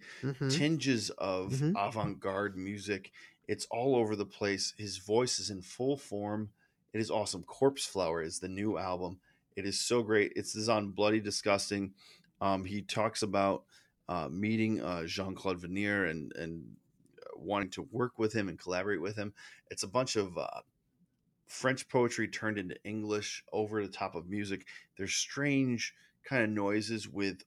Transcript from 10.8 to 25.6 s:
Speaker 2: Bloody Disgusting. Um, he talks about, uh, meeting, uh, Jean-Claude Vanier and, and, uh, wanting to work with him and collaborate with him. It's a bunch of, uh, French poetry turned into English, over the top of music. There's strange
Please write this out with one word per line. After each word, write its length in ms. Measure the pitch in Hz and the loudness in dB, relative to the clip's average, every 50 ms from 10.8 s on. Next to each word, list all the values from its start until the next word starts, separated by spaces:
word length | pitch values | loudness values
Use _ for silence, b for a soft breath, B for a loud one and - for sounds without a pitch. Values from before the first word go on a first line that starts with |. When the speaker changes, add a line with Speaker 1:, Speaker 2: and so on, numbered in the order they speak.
| 104 98 | 2 0
Speaker 2:
Bloody 300 | 92 92 104 107 110 113 | 0 2 4 4 4 4
Disgusting. 760 | 101 101 - - - 104 101 98 - - 104 101 101 95 98 B B B B B B B _ _ | 2 0 -4 0 4 4 4 4 4 0 0 -2 -2 -2 -6 B B B B B B B _ _
Um, 240 | 101 98 98 95 95 | 2 4 4 2 2
he 180 | 92 101 104 95 | -2 -4 -4 -4
talks 400 | - - 113 107 113 - - 110 | -2 0 2 2 2 2 0 0
about, 420 | 101 95 101 98 98 95 - - b b b b b b b _ - | 2 4 4 4 4 4 2 -2 b b b b b b b _ -4
uh, 200 | 87 87 78 65 | -4 -2 -2 -2
meeting, 520 | 76 92 104 107 113 110 110 110 110 85 58 | -2 0 0 2 2 2 2 2 2 0 0
uh, 240 | 85 90 85 82 | -2 -2 -2 -4
Jean-Claude 540 | 82 95 101 92 95 92 87 - 98 92 87 | -4 -2 -4 -4 -4 -6 -4 -2 -2 -2 -2
Vanier 500 | 87 87 90 101 104 104 104 101 95 82 | -4 -4 -2 -2 0 2 2 2 2 0
and, 220 | 80 80 73 - - | 0 -4 -6 -8 -8
and, 400 | - 82 80 82 82 65 55 50 - _ _ _ _ _ _ _ - | -8 -6 -6 -6 -8 -10 -14 -18 -20 _ _ _ _ _ _ _ -20
uh, 120 | - - - | -16 -16 -14
wanting 340 | - 78 85 101 101 101 92 | -12 -4 -2 0 0 0 -2
to 120 | - - 82 - | -4 -8 -8 -6
work 280 | 104 127 123 123 - - | -2 0 0 0 0 0
with 140 | 110 107 - | 0 2 2
him 160 | 113 98 92 | 2 0 0
and 100 | 80 - | -4 -6
collaborate 420 | - 92 90 90 95 104 101 82 | -4 -2 -2 0 0 0 0 0
with 160 | 80 98 110 | -2 -4 -4
him. 160 | 107 101 104 B B B B B B B _ | -4 -6 -6 B B B B B B B _
It's 120 | 95 - 107 | -6 -6 -6
a 60 | 98 | 0
bunch 280 | 90 123 131 131 - | 2 2 2 4 2
of, 200 | 110 98 92 85 | 2 0 0 -2
uh, 240 | 80 65 - - - - _ _ _ _ _ _ _ _ _ _ _ _ _ _ _ _ | -4 -4 -4 -6 -8 -12 _ _ _ _ _ _ _ _ _ _ _ _ _ _ _ _
French 420 | _ - - - 131 131 131 - - | _ -12 0 2 2 2 2 -2 2
poetry 400 | - 127 120 120 120 - 110 101 | 4 4 4 4 4 0 -2 -2
turned 300 | - - 113 110 107 101 | -2 -2 -2 -2 -2 -2
into 180 | 92 90 - - - | -4 -6 -8 -8 -8
English, 600 | 101 107 110 104 104 104 104 101 - - - - - - | -6 -4 -4 -2 0 0 0 0 -4 -8 -8 -10 -4 0
over 300 | 101 107 104 110 107 101 | 0 0 0 0 -2 -2
the 100 | 98 98 | -2 -4
top 220 | - 101 92 87 | -4 -6 -4 -4
of 140 | 85 82 90 | -6 -6 -4
music. 380 | 101 104 101 98 98 95 - B B B B B _ | -2 -2 -2 -2 -4 -4 -6 B B B B B _
There's 180 | - 98 92 - | -8 -4 -2 0
strange 800 | - - - - 139 143 147 139 135 | -2 -2 -2 -2 0 2 2 4 4